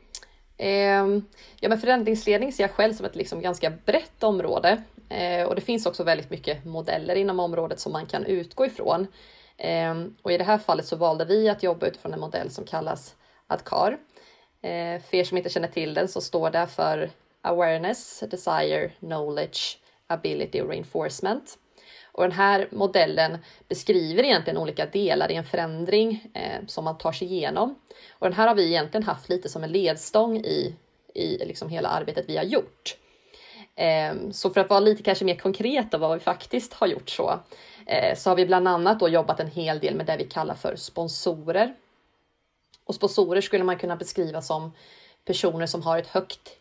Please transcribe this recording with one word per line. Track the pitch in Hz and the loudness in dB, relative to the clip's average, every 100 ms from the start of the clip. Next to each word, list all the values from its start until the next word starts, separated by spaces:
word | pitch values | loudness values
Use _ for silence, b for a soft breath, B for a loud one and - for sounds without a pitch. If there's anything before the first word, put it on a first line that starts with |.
| B B b b b - | B B b b b -6
Ehm, | 196 202 202 196 196 202 202 B B B | 0 2 4 4 4 0 -2 B B B
ja, | 202 | 0
men | 220 | 2
förändringsledning | 240 254 220 220 - 208 269 | 4 2 2 0 2 2 2
ser | 262 | 0
jag | 196 | 0
själv | - 220 | 4 2
som | 220 202 | 2 -6
ett | - | -6
liksom | 185 170 | -6 -4
ganska | 180 175 160 | -4 -2 -2
brett | 160 - 294 - _ | -2 0 0 0 _
område. | 214 190 160 - 175 220 - - - | 2 2 0 2 4 4 0 -20 -10
Eh, | - 180 175 - | -4 -2 0 0
och | |
det | 190 | 0
finns | - 233 180 | 0 0 0
också | - | 0
väldigt | 170 156 147 | 2 0 -2
mycket | 165 - 147 | -6 -6 -6
modeller | 160 160 160 156 160 185 | -6 -6 -2 -2 0 2
inom | 196 185 | 2 2
området | 175 170 160 151 | 0 -2 -4 -4
som | 151 | -6
man | 160 160 | -6 -4
kan | 147 | -4
utgå | - 185 170 - 262 | -2 -2 -2 0 0
ifrån. | - - 170 196 B B B B - | 0 0 0 0 B B B B -8
Ehm, | 165 165 165 165 170 - | -4 -2 -2 -4 -8 -6
och | 196 | 0
i | 175 | 2
det | |
här | 180 214 | 4 2
fallet | - 160 - | 4 0 0
så | 160 | 0
valde | 170 160 | 2 2
vi | 160 208 220 | 2 4 4
att | 202 | 2
jobba | 185 170 175 | 0 0 -2
utifrån | - 165 | -2 -8
en | 160 | -6
modell | 156 - - | -6 -4 -6
som | - | -10
kallas | - 160 156 - - - b b - | -8 -6 -4 -6 -10 -20 b b -6
adcar. | 160 - - 190 302 - b b b b _ 180 | -6 0 2 2 0 -10 b b b b _ -8
Eh, | 170 170 175 | -6 -6 -8
för | - 185 | 0 2
er | |
som | 180 185 | 2 0
inte | - | -2
känner | 175 165 | -2 -2
till | 170 156 | -2 -2
den | 156 190 | -2 -2
så | 190 | -4
står | - 170 160 | -4 -2 0
det | 165 170 | 0 0
för | - 156 156 160 - _ _ | 0 0 0 -4 -8 _ _
Awareness, | - 175 170 160 180 240 - - 220 | 0 2 2 2 -2 -4 -8 -10 -8
Desire, | 180 175 160 151 156 156 - | -6 0 0 2 0 -2 -8
Knowledge, | 165 156 147 147 131 - - - b b - | -8 -4 -4 -4 -6 -6 -8 -8 b b -6
Ability | 165 156 147 139 147 | -4 -2 -4 -4 -4
och | 151 | -4
Reinforcement. | 160 160 165 160 - 190 262 - - _ B B B B | -6 -6 -4 -4 -2 -2 -2 -6 -20 _ B B B B
Och | - | 0
den | 180 | 0
här | 175 196 196 - | 4 4 4 2
modellen | 208 196 196 160 160 160 165 B B - | 0 2 4 4 4 0 -2 B B -8
beskriver | - - 185 160 180 | -2 2 2 4 2
egentligen | 269 180 160 160 | 4 2 2 -2
olika | 156 151 151 | -4 -4 -2
delar | 202 196 - 160 | 0 2 2 0
i | |
en | 165 | -2
förändring, | 165 175 165 160 175 208 226 214 - | -2 -2 -2 -4 2 2 2 -2 -8
eh, | - - - - | -10 -8 -8 -10
som | - | -6
man | 160 160 | -6 -4
tar | 170 | -4
sig | - 180 | -4 -4
igenom. | 185 147 - 247 277 B B B | -2 -2 0 -2 -4 B B B
Och | B 180 | B 0
den | |
här | 175 226 | 4 6
har | |
vi | 208 165 | 6 4
egentligen | 165 151 220 214 | 2 0 -2 -2
haft | 147 - | -4 -2
lite | 180 165 | -4 -4
som | 160 | -8
en | 160 | -2
ledstång | 190 175 156 - 214 233 220 | 2 2 0 2 2 4 0
i, | 220 147 139 - _ _ _ | -2 -2 -2 -8 _ _ _
i | - 165 - | -6 -4 -4
liksom | - 165 160 | -6 -8 -8
hela | 160 - | -4 -2
arbetet | 160 151 - - | -2 -4 -6 -4
vi | 156 | -4
har | |
gjort. | 180 - - _ - - B B B B B 226 202 | 0 0 -2 _ -14 -14 B B B B B -20 -14
Ehm, | - 165 160 156 151 208 | -2 2 2 0 -4 -8
så | - 190 | -4 0
för | 196 | 2
att | 190 | 4
vara | 196 | 6
lite | 214 214 | 6 4
kanske | - 190 | 2 0
mer | 190 175 | 0 0
konkret | 190 190 226 285 220 | -2 0 0 0 0
om | 156 | 0
vad | 160 | 0
vi | 165 | 0
faktiskt | - 175 - 247 247 | -2 -4 -4 -6 -6
har | - 196 | 0 0
gjort | - - | 0 -4
så, | - - - B B B B - | -2 -2 -2 B B B B -4
eh, | - - - | 0 0 2
så | 190 | 2
har | 180 | 4
vi | 180 | 4
bland | 185 185 | 4 4
annat | 170 185 220 | 4 2 4
då | 175 | 4
jobbat | 165 151 156 | 4 2 -2
en | 156 | -4
hel | 170 160 151 | -4 -2 -2
del | 151 | -2
med | 151 160 | -2 -2
det | 156 | -4
vi | |
kallar | - 160 151 | -4 -6 -6
för | - - - | -4 -6 -6
sponsorer. | - - 165 - 175 160 156 185 247 262 _ _ _ _ _ _ _ _ _ - - | -8 -6 -6 -4 -4 -2 -2 0 0 -2 _ _ _ _ _ _ _ _ _ -14 -10
Och | |
sponsorer | - 196 208 175 190 | -2 0 2 2 2
skulle | 190 196 | 2 0
man | 185 175 | 0 -2
kunna | - 170 | -4 -6
beskriva | - - 165 156 | -4 -4 -2 -4
som | - 156 160 B B B B B | -4 -4 -6 B B B B B
personer | - 180 180 165 165 | -4 0 0 0 -4
som | 175 | -2
har | 165 165 | 0 0
ett | 170 | 0
högt | 190 190 - - - | -2 -4 -10 -20 -20